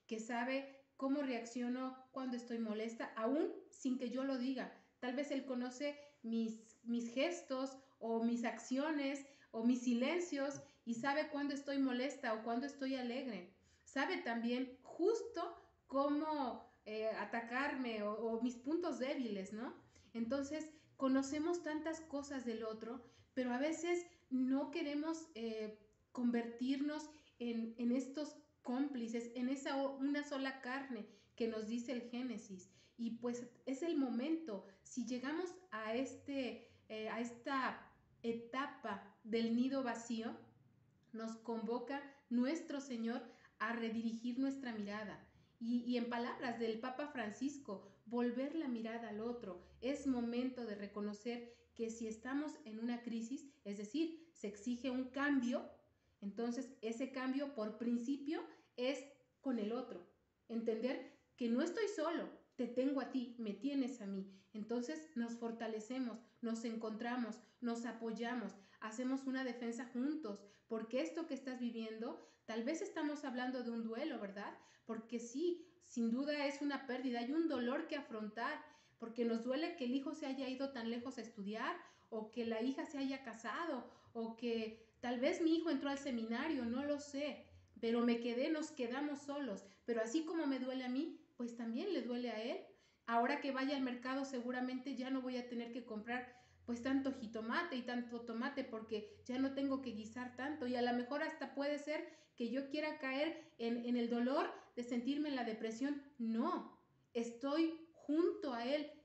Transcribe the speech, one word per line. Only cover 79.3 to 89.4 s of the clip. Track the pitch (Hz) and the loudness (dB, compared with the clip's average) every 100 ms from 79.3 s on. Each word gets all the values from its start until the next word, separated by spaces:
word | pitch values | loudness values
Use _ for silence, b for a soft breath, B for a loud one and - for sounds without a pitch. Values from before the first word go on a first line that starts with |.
| 226 | 2
duele | 247 277 339 339 | 2 2 0 0
que | 247 | 0
el | 269 | 2
hijo | 311 | 0
se | 294 277 | -2 -2
haya | 269 262 | -2 -2
ido | 254 269 | -2 -2
tan | 254 226 | -2 -2
lejos | 240 262 254 | -2 -4 -6
a | |
estudiar, | 214 208 196 220 285 349 B B B | -8 -6 -4 -2 -2 -4 B B B
o | 226 220 | -6 -4
que | 240 226 | -2 0
la | 220 | 2
hija | 254 277 294 | 2 2 -2
se | 269 | -2
haya | 269 269 | -2 -2
casado, | 233 202 220 285 339 254 - B B | -6 -8 -4 -2 0 -2 -4 B B
o | 233 226 - | -4 -4 -2
que | 240 226 220 - - _ | 0 0 0 -6 -16 _
tal | 247 247 | -2 4
vez | 294 359 | 4 6
mi | 320 330 | 6 6
hijo | 330 | 4
entró | 269 277 | 2 2
al | 277 | 0
seminario, | 285 240 220 233 320 269 233 | 0 0 0 0 2 2 2
no | 254 | 0
lo | 294 285 | 2 0
sé, | - 277 294 - - B B - | -2 -2 -2 -4 -10 B B -2
pero | 226 233 | 2 6
me | 240 233 | 6 4
quedé, | 240 233 311 | 2 2 2
nos | 302 311 | 2 0
quedamos | - 233 262 294 277 | -2 -2 0 -2 -2
solos. | - 285 | -4 -4